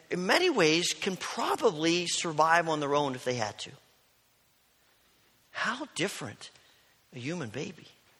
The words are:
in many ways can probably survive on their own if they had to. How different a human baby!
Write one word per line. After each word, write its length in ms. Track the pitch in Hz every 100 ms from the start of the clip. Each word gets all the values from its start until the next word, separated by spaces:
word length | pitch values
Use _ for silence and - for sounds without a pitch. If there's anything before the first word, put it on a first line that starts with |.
| -
in 160 | 175 185
many 220 | 311 370
ways 460 | 262 156 165 175
can 220 | - 196 180
probably 880 | - - 320 403 247 151 165 175 170
survive 640 | - 175 151 160 170 165
on 120 | 151
their 140 | 143
own 200 | 147 143
if 80 | 127
they 120 | 127
had 240 | 123 107 -
to. 120 | - - _ _ _ _ _ _ _ _ _ _ _ _ _ _ _ _ _
How 360 | - 147 247 294
different 560 | - 185 - 123 78 - - _ _ _ _ _
a 40 | 131
human 320 | 127 175 117
baby! 360 | 101 - 156 - _ _